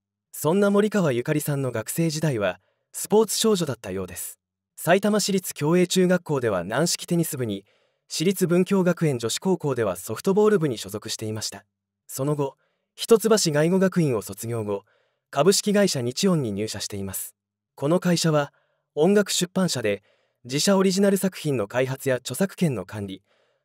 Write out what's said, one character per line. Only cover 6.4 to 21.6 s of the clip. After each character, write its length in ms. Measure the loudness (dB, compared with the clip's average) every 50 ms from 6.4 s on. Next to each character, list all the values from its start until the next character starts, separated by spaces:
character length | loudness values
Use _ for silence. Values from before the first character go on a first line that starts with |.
| 0 0
は 140 | 0 -2 -2
軟 240 | -2 -2 0 0
式 180 | 0 -2 -6 -4
テ 100 | -2 -2
ニ 100 | -2 0
ス 120 | -2 -4
部 80 | -6 -4
に、 180 | -4 -6 -8 -10 _ _ _ _ _ _ _ _ _
市 140 | -6 -2 0
立 240 | 0 0 0 0
文 160 | 2 2 2 2
京 220 | 2 0 2 2
学 200 | 0 0 0 0
園 140 | 0 0 0
女 80 | -2
子 100 | -4 -4 -4
高 180 | -2 -2 -2
校 180 | -2 -2 -4 -2
で 80 | -2 -2
は 140 | -2 -2
ソ 180 | -4 -8 -10 -10
フ 80 | -4 -2
ト 100 | 0 2
ボ 140 | 4 4
ー 20 | 4
ル 100 | 4 4
部 100 | 2 0
に 80 | -2
所 100 | -4 -8
属 220 | -10 -10 -10 -8 -8
し 80 | -8
て 80 | -6 -6
い 80 | -8 -6
ま 80 | -6
し 80 | -8 -10
た。 160 | -10 -14 -18 _ _ _ _ _ _ _ _
そ 160 | -14 -8 -4 -2
の 120 | -2 0
後、 200 | -2 -2 -4 -6 _ _ _ _ _ _ _ _
一 240 | -12 4 4 4 4
橋 80 | 6 4 4 4 4 2
外 180 | 2 2 4 4
語 100 | 4 4
学 220 | 2 2 4 2
院 140 | 2 2 2
を 60 | 0
卒 260 | -4 -6 -12 -10 -8
業 160 | -6 -6 -4 -4
後、 220 | -4 -4 -6 -6 _ _ _ _ _ _ _ _ _
株 220 | -2 2 4 4
式 220 | 4 2 0 2 2
会 160 | 2 2 2
社 120 | 0 -2
日 280 | -4 -4 -2 0 2 2
音 120 | 2 2
に 120 | 0 -2 -4
入 160 | -4 -6 -6
社 100 | -6 -8
し 80 | -10
て 80 | -8 -8
い 80 | -8 -8
ま 100 | -8 -8
す。 220 | -10 -12 -12 -16 _ _ _ _ _ _ _ _
こ 140 | -6 -2 0
の 100 | 0 2
会 180 | 2 0 0
社 140 | 2 2 2
は、 220 | 2 2 0 -2 _ _ _ _ _ _ _ _ _
音 180 | 2 4 4 4
楽 160 | 4 2 2
出 220 | -2 -4 -4 -2 _
版 140 | 0 0
社 140 | 0 -2 -2
で、 220 | -2 -2 -2 -2 _ _ _ _ _ _ _ _ _
自 160 | -6 -4 0
社 160 | 2 2 4
オ 60 | 4 4
リ 100 | 2 2
ジ 80 | 2
ナ 80 | 2 2
ル 80 | 2
作 200 | 2 -2 -4 -4
品 200 | -4 -4 -2 -2
の 100 | -2